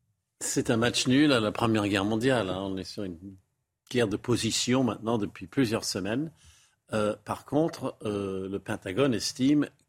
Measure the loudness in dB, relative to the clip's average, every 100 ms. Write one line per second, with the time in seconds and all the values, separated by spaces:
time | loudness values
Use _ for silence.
0 | _ _ _ -10 -4 -2 2 2 2 2
1 | 4 6 6 4 2 0 2 2 2 2
2 | 2 0 2 2 0 -4 -6 -6 -8 -10
3 | -10 -10 -16 -18 _ _ _ _ -4 0
4 | 0 0 0 0 0 -2 2 2 2 0
5 | -2 0 -2 -6 -6 0 0 0 -2 -4
6 | -2 -4 -4 -10 -20 _ _ _ -6 -2
7 | 0 -2 -6 -8 -2 0 0 -2 -10 -6
8 | -6 -4 -4 -6 -6 -6 -6 -6 -4 0
9 | 2 0 -4 0 2 2 0 _